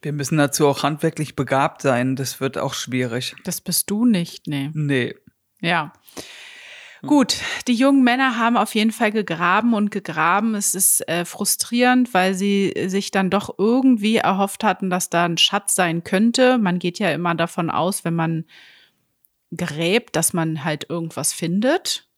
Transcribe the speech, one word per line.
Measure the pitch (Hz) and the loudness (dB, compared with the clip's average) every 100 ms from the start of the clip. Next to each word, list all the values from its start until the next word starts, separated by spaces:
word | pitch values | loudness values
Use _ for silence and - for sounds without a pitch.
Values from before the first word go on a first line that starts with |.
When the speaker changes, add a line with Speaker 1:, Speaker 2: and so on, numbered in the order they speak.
Speaker 1:
Wir | 151 | -6
müssen | 147 139 156 | -6 -2 0
dazu | 143 - 151 | 0 2 2
auch | 139 | 2
handwerklich | 143 151 165 - 151 - | -2 0 -4 -2 -8 -6
begabt | 131 135 151 - | -2 0 0 0
sein, | 139 120 127 127 | 0 0 0 -2
das | 135 - | -6 -4
wird | 135 - | -6 -4
auch | 131 | -6
schwierig. | - - 127 127 117 127 - - | -6 -6 -4 -4 -4 -8 -10 -10
Speaker 2:
Das | 175 | -8
bist | - 175 - | -6 -6 -4
du | 208 247 | 0 2
nicht, | 202 170 - - | 2 0 -8 -8
nee. | 147 139 | -6 -6
Speaker 1:
Nee. | 156 147 135 120 - - _ _ _ | -4 0 0 -2 -6 -20 _ _ _
Speaker 2:
Ja. | 165 170 156 _ _ - - - - - - - - - | -2 -2 -2 _ _ -20 -18 -20 -20 -20 -20 -20 -20 -16
Speaker 1:
Hm. | - | 2
Speaker 2:
Gut, | 294 254 - - - - | 4 4 0 -4 -8 -2
die | |
jungen | 233 269 277 | 2 4 6
Männer | 247 247 269 233 | 4 4 0 2
haben | 233 240 | 2 2
auf | 214 220 | 0 2
jeden | 220 | 0
Fall | 214 220 | 2 0
gegraben | 220 202 165 175 190 233 | 0 -4 -2 2 2 2
und | 220 208 | 2 0
gegraben. | 202 190 151 160 190 226 | -2 -6 0 2 2 2
Es | 208 202 190 | -2 -2 0
ist, | 190 - - | 0 0 -2
äh, | 165 170 | -4 -4
frustrierend, | - 202 - - 240 247 254 247 | -4 -4 -2 -2 2 4 4 4
weil | 185 185 190 | 2 2 2
sie | 202 202 196 - 180 | 0 2 0 0 -2
sich | 190 - | -2 -2
dann | 202 185 | 0 2
doch | 196 - - | 0 -2 -2
irgendwie | 202 247 262 240 208 226 | 2 4 4 4 2 2
erhofft | - 190 202 - | 2 2 0 0
hatten, | 220 185 190 | -2 0 -2
dass | 185 - | -4 -2
da | 175 175 | 0 0
ein | 165 | 2
Schatz | - 202 - | 0 0 -2
sein | - 175 165 | 0 0 0
könnte. | - 190 226 233 254 254 | 0 2 2 4 4 4
Man | 196 175 | 2 0
geht | 175 175 | -2 -2
ja | 196 | -2
immer | 147 175 | 0 -2
davon | 165 170 - 165 | 0 -2 -2 -2
aus, | - 165 196 170 | 0 -2 -2 -4
wenn | |
man | 170 165 160 160 - - - _ _ _ _ _ _ _ 170 | -2 0 -2 -6 -16 -20 -20 _ _ _ _ _ _ _ -8
gräbt, | 175 147 165 214 - 156 | -6 -2 0 0 0 -2
dass | 165 | -2
man | 175 160 160 | -2 -2 -4
halt | 147 151 - | -4 -6 -6
irgendwas | 170 165 - - | -8 -6 -6 -6
findet. | - 165 185 247 349 - - _ | -4 -2 0 2 0 -2 -8 _